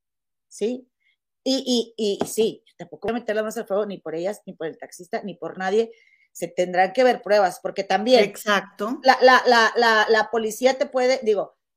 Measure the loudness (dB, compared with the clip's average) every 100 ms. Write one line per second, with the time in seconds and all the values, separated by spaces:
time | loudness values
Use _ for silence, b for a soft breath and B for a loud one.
0 | _ _ _ _ _ -6 -6 -6 -12 _
1 | _ _ _ _ -4 -2 0 -2 -2 -4
2 | -4 -2 -4 -2 -2 -2 _ _ -20 -10
3 | -8 -6 -4 -4 -4 -8 -4 -4 -4 -8
4 | -10 -8 -8 -8 -16 -12 -12 -12 -18 -20
5 | -12 -10 -10 -12 -12 -8 -2 0 -2 b
6 | b b b -12 -8 -4 -2 2 0 2
7 | 2 2 0 2 2 -2 -10 -8 -2 -2
8 | 4 4 4 -2 -2 -2 -2 -8 -8 0
9 | 2 6 6 6 6 4 4 2 2 4
10 | 2 2 0 -2 -4 0 0 0 -2 0
11 | 0 0 0 -2 -4 _ _